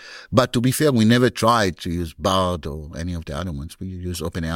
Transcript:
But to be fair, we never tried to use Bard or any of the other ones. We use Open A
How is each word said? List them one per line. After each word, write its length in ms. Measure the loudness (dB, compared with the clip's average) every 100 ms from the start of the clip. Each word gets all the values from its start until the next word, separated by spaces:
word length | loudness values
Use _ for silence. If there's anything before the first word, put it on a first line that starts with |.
| -20 -20 -2
But 220 | 2 2
to 80 | 2
be 100 | 0
fair, 200 | 2 2
we 140 | 4 6
never 260 | 6 4
tried 480 | 2 2 4 2 -2
to 100 | -6
use 240 | -4 -6
Bard 540 | -4 0 2 2 -2 -6
or 240 | -10 -12 -8
any 200 | -6 -6
of 100 | -8
the 100 | -8
other 160 | -6
ones. 280 | -8 -10 -10
We 80 | -12
use 340 | -8 -8 -6
Open 220 | -6 -4
A 80 | -4